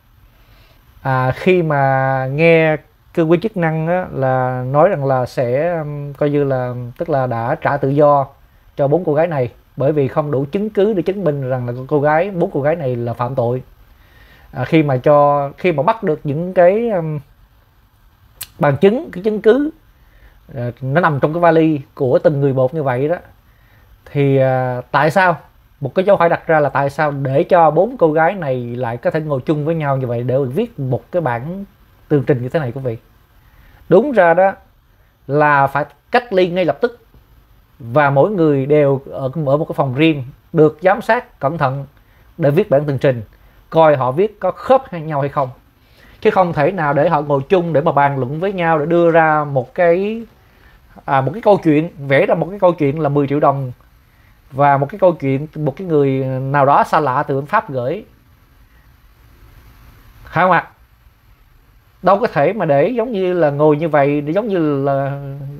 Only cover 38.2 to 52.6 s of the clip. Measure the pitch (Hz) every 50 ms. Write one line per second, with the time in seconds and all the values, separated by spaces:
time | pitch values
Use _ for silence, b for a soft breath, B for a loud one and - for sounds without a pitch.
38.2 | 147 202 220 180 165 156 143 139 135 143 151 151 143 139 139 135 139 - 90 131
39.2 | 135 131 131 165 151 135 139 151 165 - - - 147 135 123 135 160 165 156 143
40.2 | 123 131 - _ _ _ - 165 156 151 151 - 175 185 202 240 - - 226 247
41.2 | - - _ _ - 139 165 165 147 131 131 139 139 - b b b b b b
42.2 | b b b - 160 143 143 175 214 - 135 143 151 147 139 127 - 143 127 117
43.2 | 104 b b b b b b b b b - 160 160 156 147 127 127 123 127 156
44.2 | 202 220 - - - 185 - - - - 262 262 262 - - 170 151 156 156 139
45.2 | 139 139 - 151 135 127 127 - _ _ b b b b b b b b b b
46.2 | - 220 208 196 185 175 160 151 139 160 202 185 156 147 139 139 151 175 165 147
47.2 | 147 147 143 139 135 - 196 185 170 170 156 143 156 170 135 143 143 143 139 135
48.2 | 127 123 147 160 180 202 196 185 170 165 165 156 143 160 170 175 170 170 160 165
49.2 | 160 156 156 151 147 147 139 135 120 - - - 180 170 170 185 196 208 220 226
50.2 | 226 - b b b b b b b b b b b b b - - - 143 135
51.2 | 131 135 160 226 - 220 202 175 - 165 147 147 160 175 - - 139 139 139 139
52.2 | 185 240 208 170 151 165 202 202